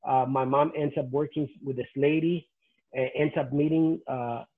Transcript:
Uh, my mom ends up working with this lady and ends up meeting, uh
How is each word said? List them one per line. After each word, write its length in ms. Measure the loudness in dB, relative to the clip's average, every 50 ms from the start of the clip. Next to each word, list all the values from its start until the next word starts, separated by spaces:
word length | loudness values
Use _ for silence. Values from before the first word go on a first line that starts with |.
| -4
Uh, 180 | 0 0 2 2 2
my 160 | 0 0 0
mom 280 | 2 4 2 2 2 0
ends 180 | -2 -2 -2 -2 -2
up 100 | -4 -2
working 380 | -2 -2 -2 -2 -2 -4 -4 -4 -6 -12 -10
with 120 | -8 -6
this 100 | -6 -8 -8 _
lady 520 | 0 2 2 2 4 2 0 0 -2 -4 _ _ _ _ _ _ _ _ _
and 160 | -2 -2 -2 -2 0
ends 180 | 0 0 0 2 -2
up 140 | -4 -2
meeting, 480 | 0 0 2 2 4 2 2 2 0 -2 -4 -6
uh 360 | -6 -4 -4 -4 -6 -6 -8 _ _